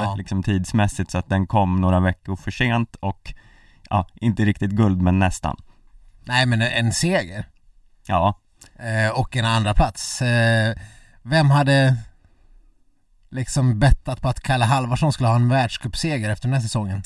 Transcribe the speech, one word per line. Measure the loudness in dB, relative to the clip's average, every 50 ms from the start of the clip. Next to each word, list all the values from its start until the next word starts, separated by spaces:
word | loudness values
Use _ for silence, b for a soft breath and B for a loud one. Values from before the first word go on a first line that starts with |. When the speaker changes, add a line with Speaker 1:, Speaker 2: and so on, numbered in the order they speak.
Speaker 1:
Ja. | -4 -4 -6
Speaker 2:
liksom | -6 -6 -6 -4 -4 -2
tidsmässigt, | 0 0 0 -2 0 0 0 0 0 0 -4 -6 -6
så | -6
att | -6 -4 -2
den | -2 -2 -2
kom | 0 0 0 0 2 0 2
några | 2 2 2 2
veckor | 2 0 -2 -4 -6 -10 -10
för | -8 -8 -8
sent | -4 -2 -2 0 0 -2 -2 -4 -8
och, | -8 -8 -8 -8 _ -12 -18 -18 b b b b b b b b b b b
ja, | -4 -4 -4 -4 -8
inte | -4 -2 -2 0 0 0
riktigt | 0 0 0 -2 -2
guld, | 0 2 2 2 2 2
men | 2 2 2 2
nästan. | 2 0 -2 -4 -8 -8 -8 -10 -14 -20 -20 _ _ _ -20 -20 -20 -20 -20 -18 -8
Speaker 1:
Nej, | -4 -2 0 2
men | 2 2 0
en | 0 -2 -2 -2 -2 -2 -2
seger. | 0 -2 0 0 -2 -2 -4 -10 -12 -12 -14 _ _ _ _ -20 _ _ _ _ _ _
Speaker 2:
Ja. | -2 0 0 2 0 -2 -4 _ _ _ _ -20 -20 _ -14
Speaker 1:
Eh, | -8 -4 -2 0 0 0 0 -2
och | -2 -2 -2
en | -2 -2
andra | 0 0 0 2 2 4
plats. | 4 4 2 0 -6 -10 -8 -6 -4
Eh, | 0 2 2 4 4 4 4 2 0 -2 -4 B B B B B B B B B B
vem | 0 2 4 4 4
hade | 4 4 4 4 4 4 4 4 2 0 -2 -10 -20 _ _ _ _ _ _ -20 -20 -20 _ _ _ _ _ _ _ _ _ _ _ _ _ -12
liksom | -10 -8 -8 -4 -2 0 2 2 2 4
bettat | 4 4 4 4 0 -6 -8 -4
på | -4 -4
att | -4 -4
Kalle | -2 -2 0 0 2
Halvarsson | 2 2 0 0 -2 -2 0 0 0 0
skulle | 0 2 2
ha | 4
en | 4 4 4
världscupseger | 2 2 0 -2 -4 -8 -8 -8 -6 -4 -4 -4 -4 -2 -2 -4
efter | -4 -4 -2
den | -2 -2
här | -2
säsongen? | -2 -2 -4 -4 -4 -4 -6 -8 -8